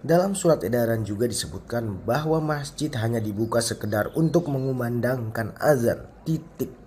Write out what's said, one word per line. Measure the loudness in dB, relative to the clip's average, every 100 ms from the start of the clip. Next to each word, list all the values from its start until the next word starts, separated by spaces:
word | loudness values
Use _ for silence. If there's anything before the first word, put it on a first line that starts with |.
Dalam | 4 4 4
surat | 2 2 2
edaran | 2 0 2 0
juga | -2 -2 -2
disebutkan | -2 -6 -10 -6 -4 -4 -6
bahwa | -2 0 2 0
masjid | 0 -2 -4 -6 -4 -2
hanya | 0 0
dibuka | -2 -2 0 0
sekedar | 0 -4 -2 -2 0 2
untuk | 4 4 2
mengumandangkan | -2 0 -2 0 0 0 0 -2 -4 -6 0
azan, | 4 4 4 0 -6 -12
titik. | -4 -4 -4 -8 -8 -8